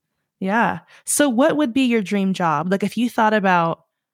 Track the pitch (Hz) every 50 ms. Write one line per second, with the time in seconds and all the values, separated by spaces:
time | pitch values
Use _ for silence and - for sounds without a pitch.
0 | _ _ _ _ _ _ _ - 196 190 202 240 220 - - 170 - _ - -
1 | - - - - 294 285 226 220 277 320 - 285 302 240 220 269 262 247 233 226
2 | 190 170 202 202 190 190 190 - 180 165 151 147 160 185 196 196 208 190 - 214
3 | 247 233 - - 220 214 214 214 190 190 180 170 170 165 160 - _ _ _ _
4 | _ _